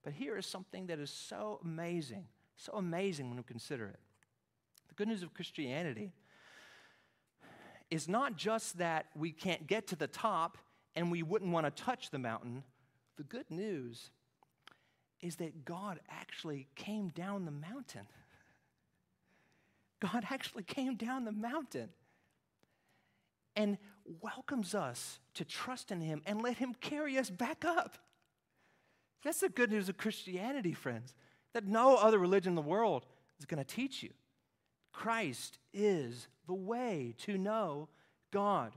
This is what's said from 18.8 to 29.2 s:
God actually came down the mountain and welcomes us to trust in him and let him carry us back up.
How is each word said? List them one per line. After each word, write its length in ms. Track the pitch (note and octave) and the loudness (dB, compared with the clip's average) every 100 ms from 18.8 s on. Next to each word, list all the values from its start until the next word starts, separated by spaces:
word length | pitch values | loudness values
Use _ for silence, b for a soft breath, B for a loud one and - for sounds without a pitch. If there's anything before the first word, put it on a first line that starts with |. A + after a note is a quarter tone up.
| _ _ _ _ b b b b b b b _ | _ _ _ _ b b b b b b b _
God 260 | G3 A3+ - | -2 -2 -2
actually 340 | C4+ - A#3+ | -6 -6 -8
came 320 | F3 - C4 A3+ | -8 -4 -2 -2
down 300 | A#3 C4 A#3 | -2 -2 -4
the 60 | |
mountain 580 | G#3+ A#3 D4+ C4 C3+ A2+ - b b b b b _ _ _ _ _ _ _ _ _ _ - | -4 -2 -4 -4 -6 -6 -14 b b b b b _ _ _ _ _ _ _ _ _ _ 0
and 220 | G#3 G3 B B - E3 | 2 0 B B -16 -10
welcomes 520 | A3 - - C4 F#3 | -10 -8 -4 -2 0
us 460 | G#3 C#3 B2 - - _ - | 0 -2 -4 -10 -12 _ -10
to 100 | E3+ | -8
trust 460 | - - B3+ - | -4 -6 -6 -6
in 100 | F3+ | -4
him 200 | D#3+ D#3 E3 | -2 -2 -2
and 160 | G#3 | 0
let 160 | A#3+ A#3+ | 0 0
him 160 | B3+ | -2
carry 440 | A3+ - D4 D4+ C4 | -2 -4 -2 0 0
us 120 | A#3 | 0
back 340 | F3+ B3 D#4+ | -2 -2 0
up. 340 | D#4+ E4+ - - _ _ _ _ _ b b b b b b _ | 2 2 0 -10 _ _ _ _ _ b b b b b b _